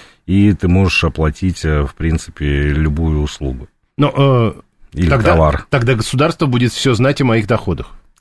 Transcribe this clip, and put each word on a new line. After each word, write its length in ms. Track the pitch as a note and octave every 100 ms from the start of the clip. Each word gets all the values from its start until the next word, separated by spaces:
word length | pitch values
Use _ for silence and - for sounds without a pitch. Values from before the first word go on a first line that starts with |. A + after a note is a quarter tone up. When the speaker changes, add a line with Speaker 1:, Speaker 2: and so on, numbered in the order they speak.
| - _ -
Speaker 1:
и 260 | G2 G#2
ты 160 | F2+ F2+
можешь 340 | F#2 F#2+ -
оплатить, 600 | E2 - D#2 - F#2 E2
э, 200 | D#2+ D2+
в 120 | C#2 -
принципе, 720 | D#2+ D#2+ - - C#2+ C#2+ D2
любую 540 | D2 D#2 D2 E2 D2+
услугу. 440 | D2 - C#2 B1+ - _ _ -
Speaker 2:
Но, 160 | C#3+ -
э, 360 | C#3 B2 A2 - - _ - -
Speaker 1:
Или 140 | E2+
Speaker 2:
тогда, 220 | C3 G#2
Speaker 1:
товар. 340 | E2 D#2 D2 -
Speaker 2:
тогда 280 | C#3 A#2+ A#2+
государство 500 | - B2+ D#3+ - D3
будет 240 | A#2+ A#2+
всё 220 | - C3+
знать 260 | A2+ C3 -
о 40 |
моих 240 | C3 A2+ G#2
доходах. 400 | A2+ - E2 - - _ _